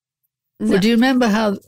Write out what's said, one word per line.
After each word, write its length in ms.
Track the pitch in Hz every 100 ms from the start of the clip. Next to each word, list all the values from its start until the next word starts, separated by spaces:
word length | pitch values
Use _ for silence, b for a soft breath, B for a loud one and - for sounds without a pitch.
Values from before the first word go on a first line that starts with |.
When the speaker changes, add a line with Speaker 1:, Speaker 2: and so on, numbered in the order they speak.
| _ _ _ _ _ _
Speaker 1:
No. 100 | 214
Speaker 2:
Well, 100 | 202
do 80 | 202
you 60 |
remember 320 | 233 262 254 240
how, 300 | 208 220 196